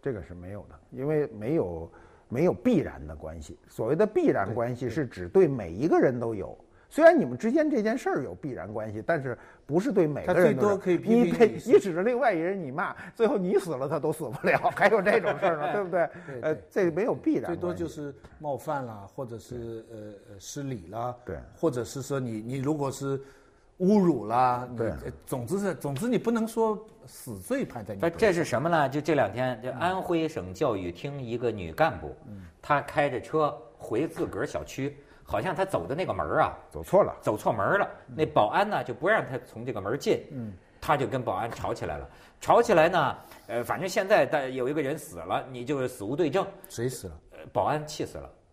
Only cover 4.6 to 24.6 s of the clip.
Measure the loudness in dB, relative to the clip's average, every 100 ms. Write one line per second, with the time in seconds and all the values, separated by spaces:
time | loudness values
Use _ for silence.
4.6 | -2 -2 -4 -2 -4 -6 0 4 4 2
5.6 | -6 -2 2 4 4 2 -4 -4 -8 -12
6.6 | -20 _ _ 8 8 8 2 -2 0 2
7.6 | 2 2 0 -2 -2 -2 -4 -8 -8 -8
8.6 | -8 -8 -6 -8 -2 -2 -2 -8 -12 -20
9.6 | -2 0 2 2 2 0 0 6 6 6
10.6 | 2 2 2 0 4 6 6 6 4 4
11.6 | 6 6 6 0 0 2 2 2 0 -2
12.6 | -6 -4 -4 -6 -14 0 2 4 2 2
13.6 | 0 -4 -2 0 0 -2 -6 -2 2 4
14.6 | 2 4 4 6 4 4 2 0 0 0
15.6 | 0 -2 0 0 0 -4 -12 -6 -2 -4
16.6 | -4 0 2 2 0 0 2 0 0 -4
17.6 | -4 -4 -6 -8 -12 -12 -20 -10 -6 -6
18.6 | -4 -6 -6 -10 -14 -10 -10 -10 -12 -10
19.6 | -10 -10 -12 -16 -16 -16 -20 -18 -14 -8
20.6 | -6 -8 -8 -8 -8 -8 -10 -12 -12 -2
21.6 | 0 0 -6 -8 -6 -4 -4 -6 -6 -4
22.6 | -2 0 -2 -4 -4 -6 -8 -20 _ _
23.6 | _ _ 4 6 6 2 0 2 4 2